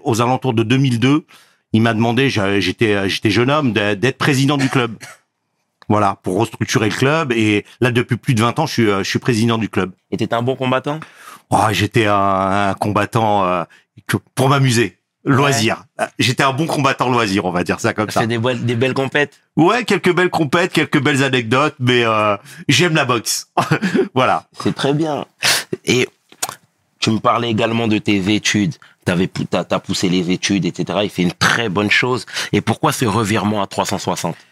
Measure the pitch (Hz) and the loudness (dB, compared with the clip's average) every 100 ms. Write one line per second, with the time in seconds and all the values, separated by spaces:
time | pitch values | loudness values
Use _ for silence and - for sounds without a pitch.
0 | 139 110 120 127 131 113 113 131 139 117 | -2 0 2 0 0 0 2 2 2 2
1 | 123 151 - - _ _ _ 110 113 110 | 2 2 -2 -16 _ _ _ 2 2 2
2 | 117 120 131 104 98 101 90 90 113 101 | 2 2 0 0 0 0 0 0 0 2
3 | 98 - 113 101 127 151 135 107 104 101 | 0 -2 0 2 2 2 0 0 0 0
4 | 123 - - 131 139 147 135 135 117 104 | -2 0 0 2 2 0 0 0 -2 -6
5 | - - _ _ _ _ _ _ - 107 | -16 -20 _ _ _ _ _ _ -2 0
6 | 101 95 - 92 113 - 110 117 107 - | 2 -2 -4 -2 -2 -4 -4 0 0 0
7 | 131 156 151 113 107 104 - - 127 123 | 0 0 0 0 2 0 -2 -2 0 0
8 | - 117 - 113 117 113 160 - 110 98 | -2 -4 0 2 2 0 -2 0 2 2
9 | 92 - - 110 117 113 101 - 92 - | -2 -2 -2 0 0 0 -2 -2 -2 -6
10 | _ 98 107 117 120 131 127 131 143 156 | _ -6 -2 -2 -2 -2 -2 -2 -2 -8
11 | 156 - - - _ 95 107 90 101 120 | -10 -20 -20 -20 _ 0 2 0 0 2
12 | 107 104 98 95 98 101 101 92 104 104 | 4 4 2 2 0 0 0 -2 -2 0
13 | 101 113 110 104 90 90 82 - _ - | 0 0 2 2 0 -2 -4 -12 _ -20
14 | - 101 - - 135 139 131 117 101 - | -6 -6 -4 -2 2 2 2 2 0 -4
15 | _ _ - 135 143 139 110 - - - | _ _ 0 2 2 2 0 -2 -8 -8
16 | 104 - 123 127 139 127 160 143 135 127 | -8 -2 -2 0 0 0 -2 0 0 0
17 | 127 120 110 95 90 87 90 92 113 107 | 0 2 2 0 0 -2 -2 -2 -2 -2
18 | 104 101 113 117 120 120 120 120 131 131 | -2 0 0 0 -2 -2 -2 0 0 0
19 | 135 151 143 - _ - 170 233 214 190 | -2 -2 -2 -6 _ 2 2 2 0 0
20 | 185 175 180 - 151 170 180 - 147 151 | 2 2 0 0 0 0 0 0 0 0
21 | 135 139 139 127 113 131 151 151 123 123 | 2 2 0 0 0 2 0 0 2 2
22 | 117 110 107 101 - - 170 143 175 160 | 4 2 2 0 -6 -10 -2 2 2 2
23 | 131 120 - - - - - 156 196 175 | 0 -2 -2 -8 -4 -4 0 -2 0 -2
24 | 320 127 120 85 - - 104 - 139 147 | 0 0 2 0 -4 -6 -4 -2 -2 0
25 | 156 139 - _ - - - - - 117 | -2 -4 -8 _ -2 -2 -4 -8 0 0
26 | - _ _ - - - _ _ _ _ | 0 _ _ -12 -12 -12 _ _ _ _
27 | - 110 120 113 120 113 113 113 113 107 | -2 0 2 0 0 0 0 0 0 0
28 | - 101 92 107 - 104 95 - - _ | 2 0 2 0 0 0 0 -2 -14 _
29 | - 87 92 - - 95 85 95 - 90 | -2 0 -2 -4 -4 -4 -2 -4 -4 -4
30 | 95 90 87 90 - 101 85 78 85 90 | 0 0 0 -2 0 0 -2 -4 -4 -2
31 | 104 - 90 - - 110 117 90 104 - | -2 -2 -2 0 -2 0 -2 -2 0 0
32 | 127 123 - - - 104 - - 156 - | 0 -4 -6 -10 -2 -2 0 -2 -2 0
33 | 117 104 101 107 101 107 98 - 95 95 | -2 0 0 0 0 -2 -4 -4 -4 -4
34 | - 87 87 80 - | -4 -4 -6 -8 -14